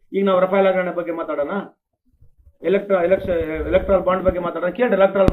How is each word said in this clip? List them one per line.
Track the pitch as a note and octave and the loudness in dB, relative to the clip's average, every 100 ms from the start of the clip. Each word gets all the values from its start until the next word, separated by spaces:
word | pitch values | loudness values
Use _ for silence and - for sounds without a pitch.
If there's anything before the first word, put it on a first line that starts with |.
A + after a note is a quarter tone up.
| - | -6
ಈಗ | F#3+ | -2
ನಾವು | G3 F#3 | 2 2
ರಫೇಲ್ | F#3 G3 F#3+ | 2 2 2
ಹಗರಣ | F#3 F3+ | 2 -2
ಬಗ್ಗೆ | F3 E3 | -4 -6
ಮಾತಾಡೋಣ, | E3 D#3 D3 D3 G3 F3 _ _ _ _ _ - _ _ _ | -6 -6 -4 -4 -6 -8 _ _ _ _ _ -20 _ _ _
ಎಲೆಕ್ಟ್ರಾ-, | E3 G3 G3 F#3+ | -2 -2 0 0
ಎಲೆಕ್ಷ-, | E3+ F#3+ F#3 E3+ D#3+ D#3+ D3+ | 2 0 0 -4 -4 -6 -2
ಎಲೆಕ್ಟ್ರಲ್ | F3+ F#3 F#3+ | -2 2 2
ಬಾಂಡ್ | F3 F#3 | 2 0
ಬಗ್ಗೆ | F#3 F3+ | 0 -2
ಮಾತಾಡೋಣ. | F3 E3+ F3+ | -4 -4 -4
ಕೇಳ್ರಿ, | F3+ A#3+ G3 | 0 0 4
ಎಲೆಕ್ಟ್ರಲ್ | G3 G3 F#3+ | 4 4 2